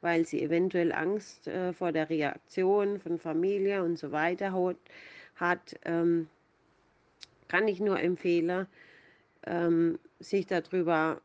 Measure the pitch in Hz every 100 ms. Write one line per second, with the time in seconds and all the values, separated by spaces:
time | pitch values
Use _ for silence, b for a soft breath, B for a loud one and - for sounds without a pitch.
0 | 180 170 165 - 151 170 185 175 170 -
1 | 160 208 196 - - 185 180 175 180 160
2 | 156 160 143 - _ - 185 202 202 202
3 | 175 165 165 160 180 202 196 202 175 165
4 | 147 147 160 180 196 190 180 - - B
5 | B B B - 175 175 - - - 170
6 | 170 170 160 _ _ _ _ _ _ _
7 | _ _ - _ _ 175 214 185 208 190
8 | 175 175 185 170 165 180 190 B B B
9 | B B B _ - 170 170 165 165 165
10 | - _ - 196 185 180 160 185 170 165
11 | 160 -